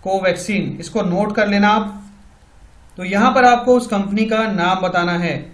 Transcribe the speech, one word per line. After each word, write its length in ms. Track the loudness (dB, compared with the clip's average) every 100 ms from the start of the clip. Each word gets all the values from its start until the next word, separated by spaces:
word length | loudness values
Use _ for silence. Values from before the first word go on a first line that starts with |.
कोवैक्सीन, 720 | -4 -2 -2 -2 -4 -4 -4 -8
इसको 220 | -8 -4
नोट 320 | -2 -2 -2 -2
कर 120 | 0
लेना 220 | 2 2
आप। 420 | 2 -2 -12 -20 -20 -20 _ -20 -20 -20 -20 -20 -12
तो 60 |
यहाँ 280 | -4 2 2 6
पर 100 | 6
आपको 320 | 6 4 2
उस 100 | 2
कंपनी 380 | -4 -2 -2 0
का 180 | 0 0
नाम 300 | 0 0 0
बताना 360 | 0 0 0 -2
है। 180 | -2 -4 -10